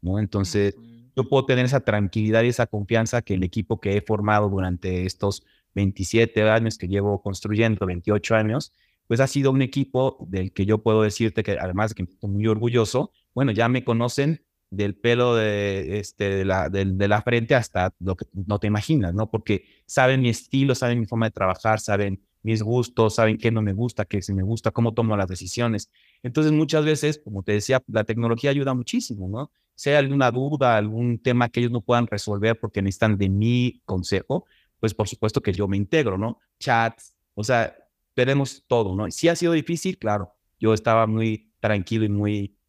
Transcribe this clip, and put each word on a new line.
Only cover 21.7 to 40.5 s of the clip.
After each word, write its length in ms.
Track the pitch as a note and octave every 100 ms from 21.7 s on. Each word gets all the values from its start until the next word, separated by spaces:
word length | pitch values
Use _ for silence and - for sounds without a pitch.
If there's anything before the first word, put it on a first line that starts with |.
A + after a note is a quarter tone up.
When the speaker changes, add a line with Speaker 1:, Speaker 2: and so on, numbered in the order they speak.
| A2
Speaker 1:
saben 440 | - G2+ G2+ F#2+ _ _
mis 200 | A2 A2
gustos, 520 | G#2+ B2 A#2+ - A2 G#2
saben 220 | A2 G#2+
qué 120 | A#2
no 100 | A2+
me 100 | G#2+
gusta, 320 | G2 A#2+ -
qué 160 | G#2 G#2
sí 120 | -
me 80 | G2
gusta, 280 | F#2+ A2+ -
cómo 200 | - A#2
tomo 240 | A2+ A2+ G#2+
las 120 | F#2
decisiones. 600 | F#2 F#2 - A#2+ A2 - _ _ _
Entonces, 300 | B2+ B2 D#3
muchas 320 | D3+ D#3 D#3
veces, 360 | D3+ D3+ D3 D3+
como 200 | - G2+
te 100 | F#2+
decía, 300 | G#2 - C3 -
la 180 | A2
tecnología 460 | G#2+ A2+ A#2 A#2 C#3+
ayuda 240 | C#3 C3+
muchísimo, 540 | B2+ A#2+ A#3 B3+ G#2+ F#2
¿no? 220 | G#2+ D3 _ _ _
Si 140 | -
hay 60 | A#2
alguna 340 | C#3 C#3 B2+
duda, 460 | A#2+ C3+ D3 C3 A2+
algún 420 | G#2 A2+ A#2+ A#2
tema 260 | - B2 A#2+
que 100 | -
ellos 120 | B2
no 80 | A#2
puedan 260 | - A#2+ A#2
resolver 520 | G2+ - G2+ G#2+ A2+
porque 240 | A2 G#2
necesitan 340 | G2 F#2+ A2 G2+
de 120 | G2
mi 520 | G2 A2 B2 B2 -
consejo, 600 | - F#2+ F2 G2 - D3+ - _ _ _
pues, 120 | A2
por 140 | G2+ G#2
supuesto 320 | - A2 -
que 120 | -
yo 160 | F2+ G2+
me 80 | G2
integro, 420 | G2+ E3 B2+ F#2
¿no? 200 | A2 A2+ _ _
Chats, 580 | - A#2 A2+ - - _ _
o 100 | -
sea, 320 | G#2+ B2 A2 - _ _ _
tenemos 500 | - B2+ C#3 C3+ - _
todo, 280 | A#2+ G#2 F#2+
¿no? 140 | G#2+
Sí 180 | - E3
ha 80 | E3
sido 160 | E3+
difícil, 460 | E3 C#3+ E3+ F#3 F#3
claro. 360 | A2 G#2 F#2+ _ _